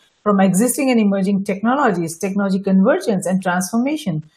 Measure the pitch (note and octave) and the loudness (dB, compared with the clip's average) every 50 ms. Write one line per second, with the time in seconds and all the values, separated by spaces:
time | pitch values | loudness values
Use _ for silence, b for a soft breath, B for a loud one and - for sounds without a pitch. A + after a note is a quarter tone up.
0 | b b b _ - G#3 G3+ F#3+ F#3+ F#3+ F3 F#3 A#3+ B3 - D#4 C#4 C4 B3 A3+ | b b b _ -2 0 2 4 4 2 4 2 2 0 0 0 0 2 2 2
1 | G#3+ G3+ G3 G3 F#3 G3+ G3+ F#3+ G3 - F#3 G3 - A#3 C4 D4 C#4+ A3+ F#3 E3+ | 2 2 2 0 0 0 -2 -2 -2 -4 -6 -4 -2 -2 0 2 2 0 0 0
2 | E3 D#3+ - - G#3 F#3+ G3 G3+ G3+ G3 F#3+ G3 G3 G3 F#3+ F#3+ F#3+ A#3+ D#4 F#4 | -4 -6 -6 -6 -6 -4 -2 -2 -2 0 -2 -2 0 2 2 4 4 4 2 0
3 | - - G3+ F3 - F3 F#3+ F#3+ - F#3 F3 F3+ F#3 - - A#3 B3 C#4 D#4 D4+ | 0 -2 -2 -2 -2 -2 -2 -2 0 0 -2 -2 -2 -2 -2 -2 -2 -2 -2 -4
4 | - G3 D#3+ D3+ - b b | -4 -4 -6 -6 -8 b b